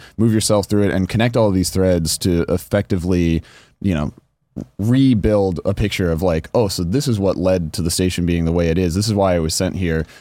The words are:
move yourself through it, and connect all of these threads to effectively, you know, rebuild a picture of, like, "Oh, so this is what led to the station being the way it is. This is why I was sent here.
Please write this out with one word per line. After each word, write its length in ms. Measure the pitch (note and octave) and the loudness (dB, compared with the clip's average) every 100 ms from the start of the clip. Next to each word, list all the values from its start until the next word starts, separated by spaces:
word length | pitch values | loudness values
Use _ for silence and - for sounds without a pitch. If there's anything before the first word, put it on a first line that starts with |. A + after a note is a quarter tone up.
| - - | -4 -2
move 160 | A2+ | 2
yourself 320 | A2 - G#2 - | 2 2 0 2
through 180 | G#2 | 0
it, 80 | G2 | 2
and 160 | F#2 F#2 | 0 0
connect 300 | G2+ A#2+ B2 | 0 0 2
all 100 | G#2+ | 2
of 60 | |
these 160 | F#2+ F2 | 2 0
threads 480 | F#2+ F#2 F2 D#2+ - | 0 2 2 0 -2
to 260 | F#2+ E2+ E2 | 0 0 0
effectively, 920 | F2 - G2+ - F#2 F2 F2+ E2 E2 - - - - | -4 -2 -4 -2 -2 0 0 2 0 -4 -20 -20 -6
you 120 | G2 | -2
know, 180 | D#2 D2 - _ _ _ - - - | -2 -4 -8 _ _ _ -14 -12 -6
rebuild 840 | G#2+ C3 C3+ A2 G#2+ G#2 F#2+ D2+ | 0 2 4 2 2 2 0 -2
a 100 | - | -4
picture 380 | G2 G#2 - F2 | -2 -2 0 0
of, 100 | D#2+ | 0
like, 280 | F2+ D#2+ - | 0 0 -2
"Oh, 140 | A#2+ G2+ | -2 0
so 160 | - | -2
this 240 | E2+ B2+ C#3 | -2 -2 0
is 120 | G#2 | 0
what 180 | G2 E2 | 0 0
led 340 | F#2 F#2 D#2 | 2 0 -2
to 80 | - | -4
the 100 | E2+ | -2
station 340 | - F#2 F2 E2+ | 0 -2 0 0
being 180 | E2+ E2 | 0 0
the 60 | |
way 160 | F2 E2 | 0 2
it 100 | E2+ | 2
is. 180 | F2 F2+ | 0 0
This 120 | A2 | 0
is 60 | |
why 200 | G2+ F#2+ F2 | 2 2 2
I 40 | |
was 140 | D#2+ | 0
sent 220 | - F#2 F#2 | -2 -4 -2
here. 280 | F2 D#2+ D#2 - | -2 -2 -4 -8